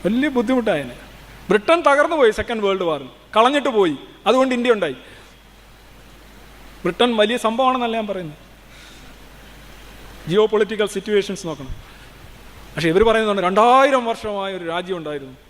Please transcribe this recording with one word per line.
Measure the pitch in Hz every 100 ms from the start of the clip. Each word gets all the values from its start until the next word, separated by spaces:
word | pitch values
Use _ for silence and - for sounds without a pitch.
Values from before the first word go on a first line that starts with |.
വലിയ | 175 233 294
ബുദ്ധിമുട്ടായേനെ. | 254 220 262 220 160 127 - - - - - -
ബ്രിട്ടൻ | 208 - 339
തകർന്നു | 285 285 311 330
പോയി | 233
സെക്കൻഡ് | 214 208 226
വേൾഡ് | 202 190 175
വാറിൽ, | 147 131 - - 214
കളഞ്ഞിട്ട് | 240 285 269
പോയി, | 220 185 135 - - 196
അതുകൊണ്ട് | 254 262
ഇന്ത്യ | 247 240
ഉണ്ടായി. | 214 170 131 - - - - - - - - - - - - - - - - - -
ബ്രിട്ടൻ | 175 175 240 226
വലിയ | 208 -
സംഭവമാണെന്നല്ല | 220 233 262 254 233 226
ഞാൻ | 208
പറയുന്നത്, | 185 165 151 - - - - - - - - - - - - - - - - - - -
ജിയോ | 190 214
പൊളിറ്റിക്കൽ | 214 190 214 208 196
സിറ്റുവേഷൻസ് | 190 208 196 185 170
നോക്കണം. | 143 131 135 - - - - - - - - -
പക്ഷേ | - 165
ഇവർ | 170
പറയുന്നതാണ് | 226 220 214 202 180
രണ്ടായിരം | 196 240 254 277 262
വർഷമായ | 233 226 214 202 196 185
ഒരു |
രാജ്യം | 170 170 180 180
ഉണ്ടായിരുന്നു. | 151 147 135 131